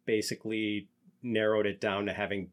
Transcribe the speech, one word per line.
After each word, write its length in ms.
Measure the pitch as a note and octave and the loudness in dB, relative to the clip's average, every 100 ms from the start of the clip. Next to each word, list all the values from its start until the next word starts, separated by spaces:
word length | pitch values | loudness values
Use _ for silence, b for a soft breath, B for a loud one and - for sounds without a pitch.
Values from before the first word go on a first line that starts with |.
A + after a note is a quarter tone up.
| - | 0
basically 840 | A2 - A2+ A2 A2 G#2+ G#2 G2+ _ _ _ B2 | 0 0 -4 -4 -2 -2 -4 -6 _ _ _ -2
narrowed 400 | A2 G#2+ G#2+ G2+ | 2 4 4 2
it 140 | G2 | 0
down 260 | G#2+ G2 G2+ | 0 0 -2
to 80 | |
having 380 | F#2 G2 G2+ F#2 | -2 -2 -4 -6